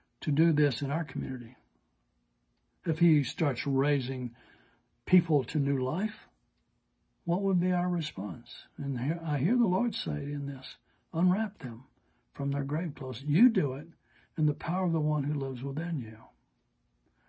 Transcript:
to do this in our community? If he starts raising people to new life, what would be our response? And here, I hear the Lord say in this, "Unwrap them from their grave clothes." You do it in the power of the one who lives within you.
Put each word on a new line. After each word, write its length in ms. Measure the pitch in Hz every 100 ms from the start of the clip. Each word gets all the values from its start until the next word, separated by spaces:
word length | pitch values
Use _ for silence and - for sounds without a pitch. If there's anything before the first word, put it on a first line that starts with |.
| _ _
to 100 | -
do 220 | 143 165
this 300 | 147 147 123
in 80 | 139
our 140 | 151
community? 520 | 156 147 139 127 117 - _ _ _ _ _ _ _ _ _ _ _ _
If 140 | - 151
he 240 | 170 151
starts 440 | 139 - 151 123 -
raising 680 | 135 139 147 123 131 123 - - - _ _ _ _ -
people 380 | 185 175 151
to 140 | 131 156
new 200 | 139 139
life, 500 | 127 165 208 - - _ _ _ _ _ _ _ _ _
what 180 | - 175
would 180 | 196 185
be 120 | 180
our 160 | 180 180
response? 800 | 175 156 - 311 123 - - - -
And 220 | 143 127
here, 220 | 131 165
I 140 | 165 147
hear 180 | 147 247
the 100 | 220
Lord 280 | 180 240
say 160 | - - 147 143
in 140 | 147 139
this, 300 | 135 - - _ _ _
"Unwrap 460 | 165 180 190 220 -
them 260 | 123 117 - _ _ _ _
from 180 | - 139
their 140 | 139
grave 300 | 139 151 175
clothes." 280 | 147 131 117
You 260 | 139 147 240
do 240 | 208 143
it 140 | 135 160 - _ _ _ -
in 100 | 151
the 80 |
power 320 | 143 - 180 180
of 60 |
the 80 | 160
one 240 | 151 151
who 100 | 143
lives 280 | 147 135 127
within 380 | 135 135 170 165
you. 240 | 113 104 - _ _ _ _ _ _ _ _ _